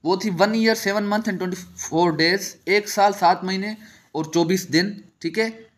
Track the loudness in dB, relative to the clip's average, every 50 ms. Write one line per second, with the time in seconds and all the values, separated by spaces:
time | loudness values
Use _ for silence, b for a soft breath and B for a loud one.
0 | -2 0 0 0 0 -4 2 2 2 2 4 2 2 2 2 2 0 -2 -2 -2
1 | -2 0 -2 -2 -2 -2 -4 -4 -4 -6 -6 -8 -10 -18 -16 -14 -12 -4 0 2
2 | 2 2 2 2 2 2 2 0 -2 -8 -14 -12 _ 0 0 0 0 0 0 2
3 | 2 2 2 4 2 2 2 2 -2 -4 -4 -4 -4 -6 -10 -12 B B B B
4 | B B _ -6 -6 -2 0 0 2 2 2 -2 -2 0 0 0 0 0 -4 -10
5 | -16 -20 _ _ -8 -6 -2 -2 -2 -2 -4 -12 -20 _ _